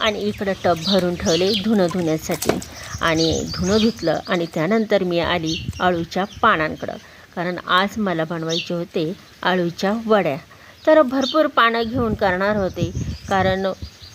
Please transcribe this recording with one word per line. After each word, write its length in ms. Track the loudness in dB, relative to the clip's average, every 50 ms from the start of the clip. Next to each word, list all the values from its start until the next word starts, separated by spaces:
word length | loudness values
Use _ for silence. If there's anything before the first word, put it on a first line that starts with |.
आणि 200 | -2 -2 -2 0
इकडं 320 | -2 -4 -4 -2 -2 -4 -4 0 2
टब 140 | 2 2 2 2
भरून 280 | 2 2 2 2 2 -2
ठेवले 380 | -2 0 2 2 2 2 2 0 0 0
धुणं 220 | 2 2 4 4 2 2
धुण्यासाठी. 580 | 0 0 0 0 -2 -2 -4 -6 -4 0 -2 -2 -2 -2 -10 -14 -16 -14 -12 -8 -2
आणि 440 | 0 2 2 4 2 2 2 0 -2 -4 -4
धुणं 220 | -2 0 2 4 4
धुतलं 420 | 4 2 0 0 -2 -2 -2 -2 -2 -2
आणि 180 | -2 -2 -2 -2 -2
त्यानंतर 480 | -2 0 2 2 0 0 2 2 2 2
मी 160 | 2 0 0
आली 500 | 0 0 0 0 0 -2 -4 -4 -6 -8 -6 -2
अळूच्या 440 | 0 0 0 0 -2 -4 -2 -4 -4
पानांकडं, 680 | -4 -4 0 2 2 2 2 0 -2 -4 -6 -8 -10 -10 -12 -14 -20 -20 -20 -20 -14 -8
कारण 220 | -6 -4 -4 -4 -6
आज 300 | -4 0 2 2 2 2 -2
मला 280 | -2 -2 -2 0 -2 -2
बनवायचे 500 | -2 -4 -6 -4 -4 -4 -4 -4 -4 -6
होते 380 | -6 -6 -4 -4 -4 -2 -4 -4 -8 -14 -20 -16 -6 -2
अळूच्या 500 | 0 0 2 0 -2 -2 -2 -2 -2 -2 -2 0
वड्या. 300 | 2 2 2 2 0 -2 -4 -8 -16 -20 -20 -20 -20 -18 -4 2
तर 160 | 4 6 6 6
भरपूर 440 | 4 2 -2 -2 0 2 2 2
पानं 360 | 2 4 4 4 4 4 2 -2
घेऊन 320 | -2 -2 -2 0 0 0
करणार 420 | 0 0 0 2 2 0 0 0
होते, 340 | 0 0 -2 -2 -2 -4 -4 -2 -4 -6 -6 -8 -10 -4 -2
कारण 380 | 0 2 2 2 0 0 -2 -4 -4 -6 -10 -16 -16 -18 -20 -20 -20